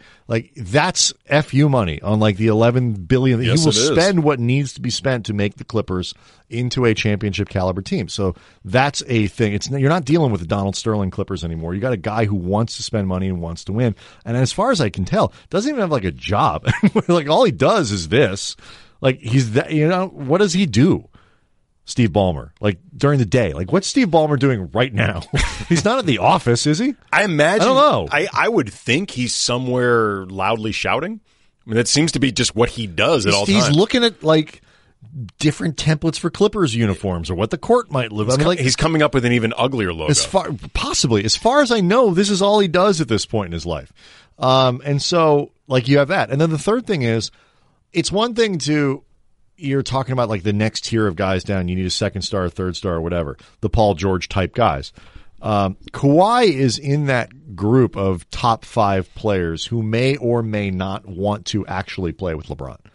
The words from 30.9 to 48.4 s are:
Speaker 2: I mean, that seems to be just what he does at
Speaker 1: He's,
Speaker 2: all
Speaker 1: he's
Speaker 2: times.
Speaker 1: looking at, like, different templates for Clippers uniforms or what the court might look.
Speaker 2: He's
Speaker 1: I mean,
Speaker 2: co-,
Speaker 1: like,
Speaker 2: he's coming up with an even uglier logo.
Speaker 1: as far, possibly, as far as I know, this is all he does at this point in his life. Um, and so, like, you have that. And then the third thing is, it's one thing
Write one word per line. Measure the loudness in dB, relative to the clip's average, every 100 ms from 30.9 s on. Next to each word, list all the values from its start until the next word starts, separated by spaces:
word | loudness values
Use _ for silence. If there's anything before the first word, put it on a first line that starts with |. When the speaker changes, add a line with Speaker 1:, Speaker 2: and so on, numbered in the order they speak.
| -2 -4 -10 _ _ _ _ -4
Speaker 2:
I |
mean, | -2
that | 2
seems | 2 2
to | 0
be | 0
just | 0 -2 0
what | 0
he | -2 -6
does | 0 2 2 2
at |
Speaker 1:
He's, | 2
Speaker 2:
all | 2
Speaker 1:
he's | 2
Speaker 2:
times. | 4 4
Speaker 1:
looking | 2 2
at, | 0 0
like, | 2 2 0 -8 _ _ _ _ -18 -16 -14 -4
different | -2 0 -4 -2
templates | 0 0 -2 -4
for | -4
Clippers | 0 0 2 -2 0
uniforms | 0 -2 -4 -4 -4
or |
what | -4 -4
the | -4
court | 0 0 0
might | -4 -4
look. | -4 0
Speaker 2:
He's | 2
Speaker 1:
I |
mean, |
Speaker 2:
co-, | 2
Speaker 1:
like, | 0
Speaker 2:
he's | 0 0
coming | 0 2
up | 2 2
with | 2
an |
even | 2 0 -2
uglier | -2 -2 -4
logo. | -2 0
Speaker 1:
as | 0
far, | 0 -2 -2 -6 -8 -6
possibly, | -4 -2 2 2 2
as | 0
far | 2 4
as | 4
I | 2
know, | 2 4 4
this | 4 2
is | 2
all | 4 4
he | 4
does | 4 2 2
at | 0
this | -2 -2
point | -4 -4
in |
his | -6 -6
life. | -8 -10 _ -20 -20 _ -4
Um, | 2 4 2 0 -2
and | -4
so, | 0 2 4 2 0 _ -4
like, | -2 2
you | 2
have | 4
that. | 0 -2
And | 0
then | 0
the | 0
third | -2 -2 -2
thing | -2
is, | 0 0 -4 -12 _ _ _ _ _
it's | -4 -2
one | -2 -2
thing | 0